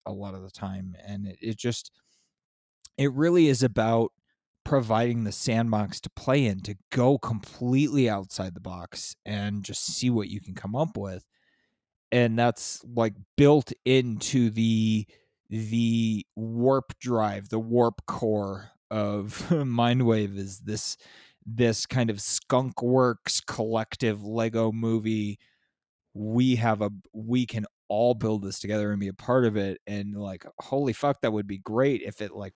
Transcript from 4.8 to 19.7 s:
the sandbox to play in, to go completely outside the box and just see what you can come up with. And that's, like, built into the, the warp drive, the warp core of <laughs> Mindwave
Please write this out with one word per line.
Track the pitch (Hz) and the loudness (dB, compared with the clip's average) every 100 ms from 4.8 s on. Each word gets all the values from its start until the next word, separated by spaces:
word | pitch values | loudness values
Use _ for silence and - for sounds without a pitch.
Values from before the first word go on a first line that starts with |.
| 110 110 120 117 | 2 2 2 0
the | 107 | -2
sandbox | - - 113 117 107 101 - | -2 0 0 2 0 -2 -6
to | - | -14
play | - - 139 123 | -8 0 2 2
in, | 95 | 0
to | - 104 _ | -6 -12 _
go | 131 123 139 | 2 4 4
completely | - 110 - - 123 131 143 143 120 | 0 -6 -8 -6 0 2 2 2 2
outside | 101 95 - 95 | 0 -4 -8 -8
the | 87 | -8
box | 92 90 87 - - - - | -12 -12 -12 -12 -12 -12 -8
and | 104 104 104 | -4 -4 -4
just | 98 98 - | -6 -8 -6
see | - 127 | -2 0
what | 117 101 | 0 -2
you | 104 | -8
can | - 92 | -12 -12
come | 98 120 | -6 -4
up | 160 - | -4 -4
with. | 98 92 - _ _ _ _ _ _ _ _ | -8 -10 -14 _ _ _ _ _ _ _ _
And | 123 120 113 | 2 4 4
that's, | 120 - - - | 2 0 -6 -8
like, | 120 117 113 95 - - | -6 -2 0 -2 -8 4
built | 143 147 - - 127 | 6 6 2 -4 2
into | 131 123 110 - 131 117 | 2 2 -2 0 2 2
the, | 110 113 110 110 110 104 _ _ _ _ | 4 4 4 4 2 -2 _ _ _ _
the | 110 107 117 113 117 113 107 - - | -6 -2 0 2 2 2 -2 -6 -10
warp | 113 117 127 135 - - | -6 0 2 2 -2 -10
drive, | 127 117 107 101 98 | -2 0 0 -2 -6
the | 110 | -4
warp | 113 120 139 - - | 0 4 4 2 -8
core | - 113 104 98 95 - _ _ | -4 0 0 -2 -6 -12 _ _
of | 110 104 104 101 - - | -4 -2 -2 -6 -8 0
<laughs> | |
Mindwave | 165 135 | 0 2